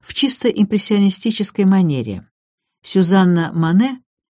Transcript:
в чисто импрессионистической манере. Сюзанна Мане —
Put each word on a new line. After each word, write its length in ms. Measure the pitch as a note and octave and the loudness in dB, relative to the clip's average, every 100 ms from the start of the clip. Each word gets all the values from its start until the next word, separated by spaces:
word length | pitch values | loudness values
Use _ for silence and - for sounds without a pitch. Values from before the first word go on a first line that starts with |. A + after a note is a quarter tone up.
в 140 | - | -14
чисто 340 | - C4+ - B3 | -4 -4 -2 -2
импрессионистической 1160 | - G3+ G#3+ - G#3 G3 F#3+ A#3 A3 G3+ - F#3+ | 0 0 -2 0 2 2 0 -4 -4 -4 0 2
манере. 600 | F#3+ E3+ C3+ A2+ F#2 - _ _ _ _ _ | 2 2 -2 -6 -10 -14 _ _ _ _ _
Сюзанна 680 | - F#3+ E3+ G3 F3+ E3+ E3 | -4 0 2 4 4 2 -2
Мане — 480 | E3+ E3 F#3 C4 B3+ _ _ _ | -4 0 2 0 -4 _ _ _